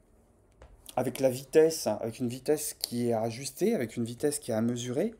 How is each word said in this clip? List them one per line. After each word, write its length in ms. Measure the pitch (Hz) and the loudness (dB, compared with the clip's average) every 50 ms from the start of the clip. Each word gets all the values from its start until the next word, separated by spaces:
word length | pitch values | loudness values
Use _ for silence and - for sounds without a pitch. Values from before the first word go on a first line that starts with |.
| _ _ _ _ _ _ _ _ _ _ _ _ - - - - _ - - | _ _ _ _ _ _ _ _ _ _ _ _ -20 -20 -20 -20 _ -8 -6
Avec 240 | 123 127 127 123 - | -4 -4 -4 4 6
la 100 | 131 131 | 6 6
vitesse, 560 | 120 131 - - - 160 160 160 160 - - | 6 4 -4 4 6 6 6 6 4 0 -2
avec 320 | - - - - 117 117 - | -2 -2 -2 -4 -6 -6 -4
une 100 | 127 117 | -4 -4
vitesse 460 | 123 131 - - 151 147 - - - | -4 -6 -2 -2 0 0 -2 -6 -6
qui 340 | - - - 117 120 120 117 | -6 -8 -6 -4 -2 -2 0
est 40 | 117 | 0
à 100 | 110 110 | 0 -2
ajuster, 520 | 117 110 123 139 135 - - 170 214 240 | -4 -6 -6 -10 -12 -6 -2 0 0 0
avec 220 | 175 123 110 - | 0 -4 -6 -4
une 80 | 123 117 | -6 -6
vitesse 340 | 113 120 120 - 147 143 - | -6 -6 -4 -4 -4 -4 -4
qui 120 | - - | -6 -4
est 40 | 113 | -2
à 60 | 107 | -2
mesurer, 540 | 113 117 123 120 120 123 120 139 190 233 - - | 0 -2 -2 -4 -6 -6 -4 -4 -4 -4 -6 -10